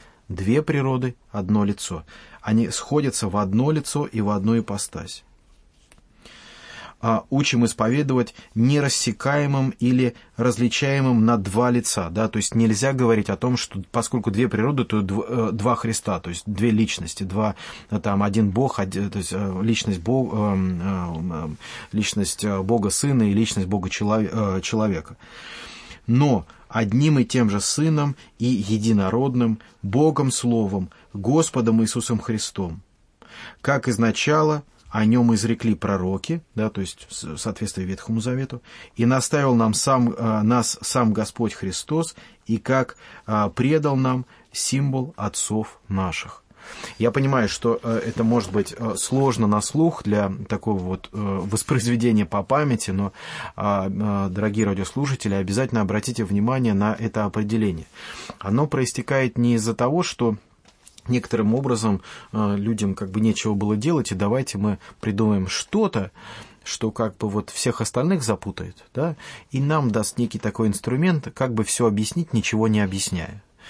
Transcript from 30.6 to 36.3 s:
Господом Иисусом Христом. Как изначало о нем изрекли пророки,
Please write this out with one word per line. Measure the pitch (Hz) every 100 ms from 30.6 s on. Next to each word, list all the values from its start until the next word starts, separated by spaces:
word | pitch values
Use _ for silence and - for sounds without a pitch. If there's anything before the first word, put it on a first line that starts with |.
| 104 98 90 - -
Господом | 104 101 151 160 135 113 113
Иисусом | 113 123 - 113
Христом. | - 110 - - 90 82 - _ _ _ - - - -
Как | - 139 -
изначало | 110 113 104 - 151 156 151 - _ -
о | 110
нем | 107 123 120
изрекли | 110 110 117 113
пророки, | 101 - 98 92 98 -